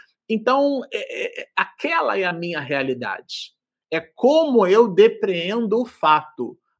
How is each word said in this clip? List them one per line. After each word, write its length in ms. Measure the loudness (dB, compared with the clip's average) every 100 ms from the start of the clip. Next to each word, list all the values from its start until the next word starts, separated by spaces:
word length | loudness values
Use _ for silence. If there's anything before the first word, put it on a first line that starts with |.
| -20 _ -6
Então, 520 | -4 0 2 2 0 -6
é, 480 | -10 -8 -8 -8 -10
é, 0 |
é, 60 | -10 -6
aquela 600 | -6 -4 -4 -2 0 -2
é 80 | -2
a 80 |
minha 260 | -4 -6 -8
realidade. 960 | -4 -4 -4 -4 -6 -10 -12 -16 -16 _ _ _ -8
É 80 | -8
como 680 | -8 0 2 4 4 4 4
eu 200 | 6 4
depreendo 920 | 6 4 4 -4 -2 -2 -2 0 -2
o 40 | -2
fato. 720 | -2 2 2 0 -10 -12 -12 _ _